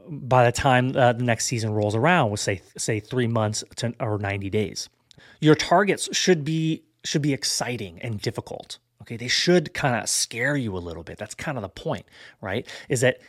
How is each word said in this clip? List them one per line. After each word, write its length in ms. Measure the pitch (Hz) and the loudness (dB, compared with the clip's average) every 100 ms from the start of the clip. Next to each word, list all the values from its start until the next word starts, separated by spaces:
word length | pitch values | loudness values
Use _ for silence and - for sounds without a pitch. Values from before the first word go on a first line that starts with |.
| 131 | -16
by 380 | 143 123 127 120 | -8 2 6 6
the 80 | |
time, 420 | - 139 123 131 139 | 4 4 4 4 4
uh, 160 | 123 | 4
the 120 | 120 123 | 4 0
next 220 | 113 - | 0 -2
season 260 | 117 110 | -2 -2
rolls 200 | 107 107 | 0 0
around, 380 | 113 151 180 110 | 2 2 4 2
with 80 | 104 | 0
say, 220 | - 95 - - | -4 -4 -8 -8
say 240 | - 107 | -4 -4
three 260 | - 127 117 | -2 -2 0
months 380 | 117 107 107 - - | 2 0 -2 -8 -6
to, 160 | 120 - | -6 -4
or 180 | 117 104 | -4 -2
ninety 320 | 101 98 98 | -4 -4 -2
days. 380 | 104 104 - - _ _ _ - - | -2 -2 -6 -12 _ _ _ -20 2
Your 140 | 151 151 | 6 6
targets 520 | - 175 202 147 - - | 6 4 4 0 -2 0
should 300 | 190 165 139 | 2 2 2
be, 380 | 160 160 160 _ _ | -2 0 -2 _ _
should 180 | - 156 | -4 -2
be 120 | 151 | 0
exciting 680 | 175 - - 117 117 95 82 | -2 -2 -4 -4 -6 -10 -10
and 200 | 117 104 | -8 -6
difficult. 560 | 120 - - - - - _ - | -6 -6 -8 -12 -14 -20 _ -20
Okay, 160 | - 117 | -14 -8
they 100 | 120 | -2
should 460 | - 175 180 147 - | 0 4 4 2 -2
kinda 320 | 139 113 - | 0 0 -2
scare 480 | - - 117 135 143 | -2 -2 -2 0 0
you 200 | 113 92 | -2 -4
a 40 | |
little 240 | 87 82 | -8 -10
bit. 160 | 80 80 | -12 -12
That's 160 | 104 - | -12 -10
kinda 260 | 165 127 | -8 -8
the 80 | 95 | -8
point, 360 | - 165 110 - - - - | -8 -6 -6 -8 -20 -20 -12
right? 240 | 95 107 - - - | -6 -6 -6 -10 -4
Is 120 | 127 | 2
that 180 | 127 - | 2 0